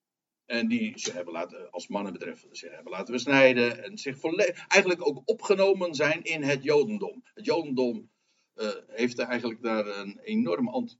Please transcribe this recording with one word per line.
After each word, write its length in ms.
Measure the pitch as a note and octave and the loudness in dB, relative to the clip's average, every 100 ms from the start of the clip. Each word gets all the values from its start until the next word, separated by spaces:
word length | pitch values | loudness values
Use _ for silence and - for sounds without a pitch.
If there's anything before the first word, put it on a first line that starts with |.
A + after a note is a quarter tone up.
| _ _ _ _ - | _ _ _ _ -6
En 220 | A#2 A2+ | -2 0
die 320 | A#2 A2 F#2+ | 0 -2 -4
ze 120 | - | -8
hebben 220 | F2 F2 | -6 -6
laten, 380 | E2 F2 E2+ F2 | -6 -8 -8 -12
als 160 | F2 - | -12 -6
mannen 260 | G2+ G2+ | -6 -6
betreft, 340 | F2 E2+ D2 - | -8 -10 -12 -16
ze 180 | - E2+ | -18 -16
hebben 220 | D#2 E2 | -16 -10
laten 220 | F#2 G2 | -8 -6
besnijden 680 | B2 B2 C#3 C3 B2 A#2+ A2+ | -4 2 8 8 8 2 0
en 140 | G2+ G#2+ | -10 -10
zich 220 | C#3 C#3 | -10 -6
volle-, 360 | D#3+ F3+ F#3 E3+ - | -2 2 2 0 2
eigenlijk 400 | F#3 F#3+ F3 D#3+ | 4 4 2 0
ook 140 | C3 - | 0 -2
opgenomen 720 | A3+ - F#3+ G3 F#3+ F3 C#3+ | -2 2 4 4 4 0 0
zijn 280 | D3 D#3 | 0 0
in 200 | E3+ D#3+ | -2 -2
het 200 | C#3 C#3 | 0 0
Jodendom. 600 | C3+ D3 A#2+ G#2 F#2 - - | 4 4 2 -2 -6 -10 -18
Het 120 | - G#2+ | -6 -2
Jodendom, 640 | D#3+ D3 B2+ B2 A2 - _ _ _ _ | 0 0 0 0 -2 -10 _ _ _ _
eh, 160 | - G#2+ G2 - | -6 -6 -6 -8
heeft 320 | A2 B2 A#2+ | -2 -2 -2
er 80 | B2 | -4
eigenlijk 340 | B2 A#2 A2 | -4 -4 -4
daar 260 | A#2 A2 G#2 | -2 -2 -2
een 320 | G2+ G2+ - | -6 -10 -12
enorme 480 | - A3 B2 - A#3 | -4 0 0 0 -2
anti-, 260 | - - - | -2 -6 -10